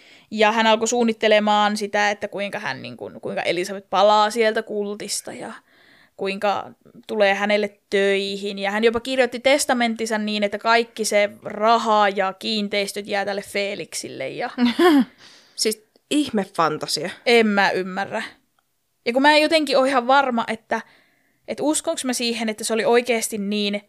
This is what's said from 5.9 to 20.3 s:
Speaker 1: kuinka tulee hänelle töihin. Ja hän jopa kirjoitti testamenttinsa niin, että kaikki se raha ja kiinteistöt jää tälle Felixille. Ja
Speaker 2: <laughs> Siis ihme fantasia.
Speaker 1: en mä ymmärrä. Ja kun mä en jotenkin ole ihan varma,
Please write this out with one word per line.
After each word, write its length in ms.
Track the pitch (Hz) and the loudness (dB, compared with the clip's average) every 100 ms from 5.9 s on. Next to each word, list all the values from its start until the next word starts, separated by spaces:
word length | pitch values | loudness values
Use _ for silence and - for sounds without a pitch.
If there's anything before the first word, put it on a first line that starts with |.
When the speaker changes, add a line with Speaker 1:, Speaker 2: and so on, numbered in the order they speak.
| _ _ - | _ _ -8
Speaker 1:
kuinka 540 | 196 196 202 190 - - _ - - | -6 -2 -2 -2 -6 -18 _ -20 -6
tulee 280 | 220 196 | 0 2
hänelle 440 | 196 208 208 208 - - | 2 0 0 -2 -8 -4
töihin. 680 | 196 196 196 196 196 202 196 | 0 2 2 -2 -6 -8 -6
Ja 120 | 196 | -4
hän 140 | 214 | 0
jopa 160 | 226 233 | 0 0
kirjoitti 400 | 262 262 247 247 | -2 0 0 0
testamenttinsa 760 | 269 285 - 247 233 226 226 214 | 2 2 2 0 0 -2 -4 -4
niin, 240 | 214 208 | -2 -2
että 140 | 202 208 | -2 -2
kaikki 460 | 226 233 233 - | 2 2 2 -4
se 260 | 208 208 208 220 | 0 2 0 -2
raha 640 | - 208 220 226 226 214 202 | -12 -2 2 2 4 4 2
ja 240 | 196 190 | 2 -2
kiinteistöt 720 | 190 214 214 202 208 202 208 202 | -4 -4 -4 -2 -2 -4 -6 -6
jää 180 | 202 | -4
tälle 180 | 196 196 | -4 -6
Felixille. 840 | - 202 202 196 156 - 127 127 135 | -6 -6 -4 -6 -10 -10 -10 -10 -10
Ja 220 | 147 247 - | -8 -8 0
Speaker 2:
<laughs> 1000 | 240 226 349 285 202 _ - - _ - | 0 4 6 6 4 _ -20 -20 _ -6
Siis 260 | 220 214 _ _ - | -4 -4 _ _ -4
ihme 360 | 285 277 214 190 - | -2 0 -2 -4 0
fantasia. 540 | 156 151 - 160 170 - 247 | 0 -2 -6 -6 -6 -4 2
Speaker 1:
en 200 | 233 214 | 4 4
mä 240 | 202 190 | 2 2
ymmärrä. 520 | 185 185 185 196 220 - - _ _ _ _ _ _ - | 0 -4 -6 -6 -8 -10 -16 _ _ _ _ _ _ -2
Ja 60 | |
kun 100 | 247 | 2
mä 100 | 294 | 4
en 80 | 302 | 6
jotenkin 360 | 302 320 277 262 | 4 2 2 2
ole 100 | 262 | 2
ihan 180 | 269 240 | 2 4
varma, 380 | 277 262 | 4 2